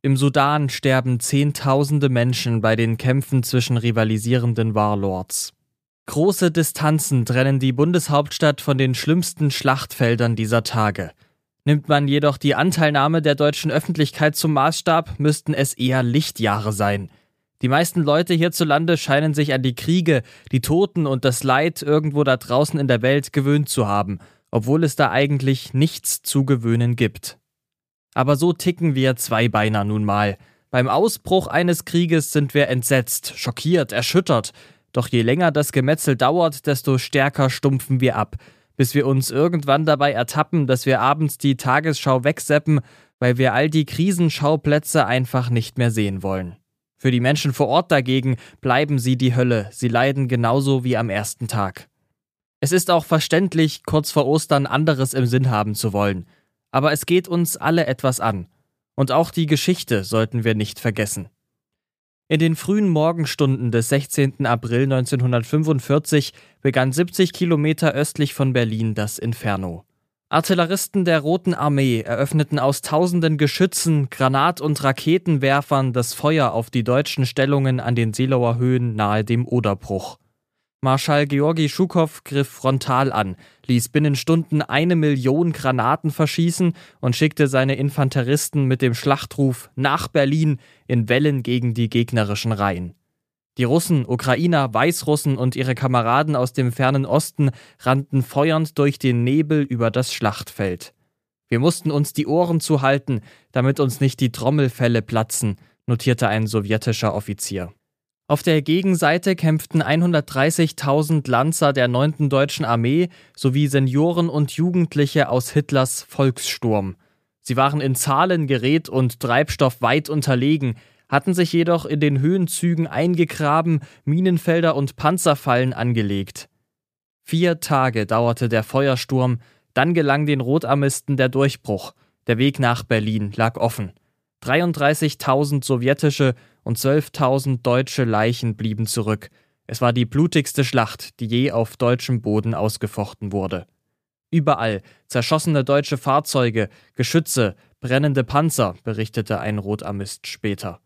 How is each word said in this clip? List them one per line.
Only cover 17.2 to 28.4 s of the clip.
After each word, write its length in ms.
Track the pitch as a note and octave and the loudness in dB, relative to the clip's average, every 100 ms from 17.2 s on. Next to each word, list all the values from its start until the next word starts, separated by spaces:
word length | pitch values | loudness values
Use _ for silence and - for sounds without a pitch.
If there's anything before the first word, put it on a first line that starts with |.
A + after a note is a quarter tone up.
| _ _ _ _ | _ _ _ _
Die 60 | B2 | 0
meisten 380 | C#3+ E3+ F3+ | 0 0 0
Leute 300 | D3 D3 F3 | 2 0 2
hierzulande 640 | E3+ E3+ - D#3+ D3 E3 E3 | 0 0 0 0 0 2 -2
scheinen 380 | - C#3+ D#3 | 0 0 2
sich 180 | D3+ D3 | 0 0
an 100 | C3 | 0
die 120 | B2+ | -2
Kriege, 480 | A#2+ - F3+ E3+ C#3 - - - | -4 -2 0 2 0 -2 -20 -4
die 80 | C3 | -4
Toten 480 | - D#3+ G3 F3 D3 | 0 0 0 -2 -2
und 160 | C3 | 0
das 180 | C3+ B2 | 0 0
Leid 400 | C3+ C3 D#3+ D#3 | 0 2 2 -4
irgendwo 400 | D3 D3+ D#3 C#3+ | 0 0 0 0
da 140 | C#3 C3 | 2 0
draußen 420 | - B2 D3 D#3+ | 0 0 2 0
in 80 | C#3 | 2
der 160 | B2 | 2
Welt 300 | B2 C#3+ C3+ | 2 0 0
gewöhnt 360 | - C3+ D3 C#3+ | -2 2 0 0
zu 200 | - G#2 | -2 0
haben, 320 | G2+ G2 F#2+ - _ _ | 0 -2 -6 -10 _ _
obwohl 320 | A#2 A2 D3+ | -4 0 0
es 100 | D#3+ | 0
da 160 | - C3+ | 0 0
eigentlich 640 | A2+ C#3+ C#3+ C3+ C3 - | 2 0 0 0 -2 -2
nichts 480 | C3 D#3 - - - | 0 0 -2 -8 -6
zu 220 | - C#3 | -2 -2
gewöhnen 500 | C3+ C3+ A2+ A#2 A#2+ | 0 0 2 0 0
gibt. 420 | A#2+ A2+ - - - _ _ _ _ _ _ _ | 0 -2 -2 -16 -18 _ _ _ _ _ _ _
Aber 220 | - C3 | -2 0
so 160 | C#3+ | 2